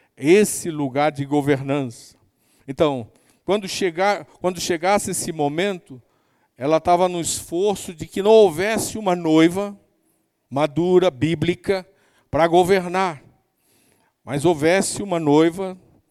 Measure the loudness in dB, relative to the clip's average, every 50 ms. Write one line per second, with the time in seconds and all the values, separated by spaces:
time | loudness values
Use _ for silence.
0 | _ _ _ -4 2 4 6 6 4 2 -2 -8 -8 -8 -6 -6 -6 -4 -2 -2
1 | -2 -2 -2 -4 -6 -2 -2 0 2 0 -2 -2 -2 -4 -4 -4 -4 -6 -10 -16
2 | -20 -20 _ _ _ _ _ _ _ _ _ _ -14 -12 -2 0 0 0 0 -4
3 | -10 -14 _ _ _ _ _ _ -4 -2 -2 -2 -2 -6 -6 -4 -4 -4 -2 0
4 | 0 0 0 -2 -6 _ _ -6 -4 -4 -4 -4 -4 -4 -4 -2 0 0 0 0
5 | 0 -4 -6 -6 -6 -8 -4 -2 -2 -2 -2 -2 -2 -4 -4 -8 _ -18 -20 -20
6 | _ _ _ _ _ _ _ _ _ _ _ -6 -2 0 0 0 2 2 2 2
7 | 2 0 -2 -4 -4 -4 -6 -6 -8 -6 -4 -2 0 -2 -2 -4 -8 -14 -12 -14
8 | -14 -10 -6 -2 2 6 6 6 6 4 2 -2 -4 -2 -2 -4 -4 -6 -8 -4
9 | -2 -2 -2 0 2 4 4 6 6 4 2 0 -8 -8 -10 -16 _ _ _ _
10 | _ _ _ _ _ _ _ _ _ -8 -2 -2 -2 -2 0 -2 0 4 4 4
11 | 4 2 0 0 -2 -2 -2 -2 -2 -4 -4 -4 -4 -4 -4 -4 -4 _ _ _
12 | _ _ _ _ _ -6 0 0 2 4 4 4 4 4 2 0 0 -2 -2 -2
13 | -2 -2 -4 -8 _ _ _ _ _ _ _ _ _ _ _ _ _ _ _ _
14 | _ _ _ _ -12 -8 -6 0 0 0 0 2 2 2 2 2 0 -2 -4 -8
15 | -6 -4 -4 -2 2 4 4 4 4 4 0 -4 -10 -10 -10 -14 _ _ _ _
16 | _ _